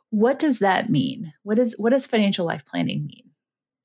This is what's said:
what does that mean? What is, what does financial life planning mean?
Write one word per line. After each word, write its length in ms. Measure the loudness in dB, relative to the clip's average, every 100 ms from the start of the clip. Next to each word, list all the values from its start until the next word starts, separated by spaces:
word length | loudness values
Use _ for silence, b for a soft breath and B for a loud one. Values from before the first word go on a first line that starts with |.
| _
what 300 | 0 2 2
does 200 | 0 2
that 300 | 2 0 2
mean? 440 | 0 0 -6 -14 -14
What 160 | -2 0
is, 160 | 0 0
what 120 | 0
does 180 | 0 2
financial 380 | 0 2 0 -2
life 200 | -6 -6
planning 400 | -4 -4 -4 -8
mean? 260 | -12 _ _ _ _ _ _